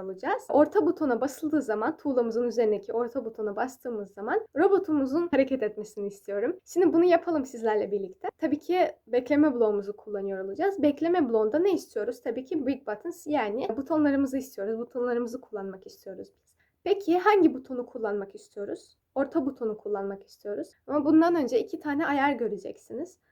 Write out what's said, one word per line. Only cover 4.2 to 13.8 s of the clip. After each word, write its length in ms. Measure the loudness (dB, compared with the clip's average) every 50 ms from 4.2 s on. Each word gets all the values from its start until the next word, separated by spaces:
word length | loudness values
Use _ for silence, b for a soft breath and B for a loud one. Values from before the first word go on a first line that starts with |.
| -6 -2 -2 -4 -4 -4 0
robotumuzun 720 | 0 2 4 4 2 2 2 0 0 0 0 0 -2 0 2
hareket 320 | 2 2 2 2 0 -2 -2
etmesini 440 | -4 -4 -8 -12 -12 -10 -8 -8
istiyorum. 520 | -8 -8 -12 -10 -6 -4 -2 -2 -2 -4 -6 _
Şimdi 280 | -4 0 4 4 4 6
bunu 100 | 6 6
yapalım 420 | 6 4 4 2 0 -2 -2 -2
sizlerle 460 | -4 -8 -4 -2 0 0 0 0 0
birlikte. 360 | -2 -4 -4 -6 -12 _ -10 -10 _
Tabii 220 | -4 -2 -2 -2 -2
ki 320 | -2 -2 2 2 2 2 0 _ _
bekleme 480 | -2 -2 -2 2 2 4 6 6 4 6
bloğumuzu 420 | 4 2 2 2 0 -2 -6 -10
kullanıyor 480 | -12 -10 -8 -8 -6 -4 -4 -4 -6 -6
olacağız. 360 | -8 -4 0 0 0 0 4
Bekleme 480 | 2 2 2 2 0 2 2 2 2 2
bloğunda 300 | 2 2 2 2 2 2
ne 120 | 2 2
istiyoruz? 500 | 2 0 -2 -6 -6 -6 -4 -4 -6 -6
Tabii 240 | -6 -6 -6 -6 -6
ki 220 | -4 -4 -2 -2
big 200 | -2 -4 -4 -4
buttons, 400 | -8 -8 -8 -8 -12 -12 -10 -6
yani 400 | -2 -2 0 0 -2 -2 -4 -4 -4 -4
butonlarımızı 600 | -6